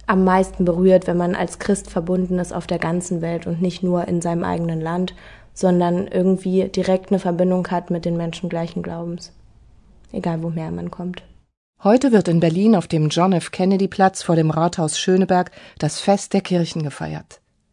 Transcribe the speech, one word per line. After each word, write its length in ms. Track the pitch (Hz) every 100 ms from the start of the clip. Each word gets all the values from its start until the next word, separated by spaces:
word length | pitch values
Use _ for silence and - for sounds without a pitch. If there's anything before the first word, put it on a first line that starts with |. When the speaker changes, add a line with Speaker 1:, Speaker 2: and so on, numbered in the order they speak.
| -
Speaker 1:
am 180 | 190
meisten 400 | 185 185 190 -
berührt, 420 | 175 170 185 185 185
wenn 120 | 175
man 160 | 175
als 240 | 180 175 -
Christ 320 | - 190 -
verbunden 480 | 185 170 185 180 180
ist 160 | 175
auf 120 | 180 -
der 120 | 170
ganzen 420 | 160 175 175 175
Welt 260 | 165 170 170
und 140 | 170
nicht 220 | 180 170
nur 260 | 185 180 -
in 140 | 175
seinem 220 | 170 170
eigenen 360 | 180 170 170 160
Land, 340 | 160 175 180 - - - -
sondern 560 | - 185 175 175 175 196
irgendwie 600 | 185 185 185 190 185 190
direkt 420 | 190 180 185 -
eine 80 | 185
Verbindung 500 | 185 170 185 180 175
hat 220 | 175 175
mit 160 | 175 170
den 100 | 170
Menschen 320 | 170 165 175
gleichen 340 | 170 170 180
Glaubens, 500 | 175 170 170 175 - - - _ - - - - -
egal 320 | - 175 165
woher 280 | 165 160 160
man 200 | 170 175
kommt. 320 | - 180 180 - - _ _ _ _
Speaker 2:
Heute 280 | 202 240 277
wird 160 | 214 175
in 120 | 165
Berlin 340 | 165 170 214
auf 120 | 190 -
dem 240 | 160 151
John 240 | 165 190
F. 160 | 170 -
Kennedy 380 | - 185 190 196
Platz 340 | - 190 -
vor 140 | - 165
dem 140 | 156
Rathaus 480 | 156 170 175 156 -
Schöneberg 520 | - 185 185 180 180 - - -
das 220 | 151 -
Fest 320 | - 196 -
der 80 | 196
Kirchen 420 | 190 175 165 165
gefeiert. 600 | 147 - 156 151 - - _ _ _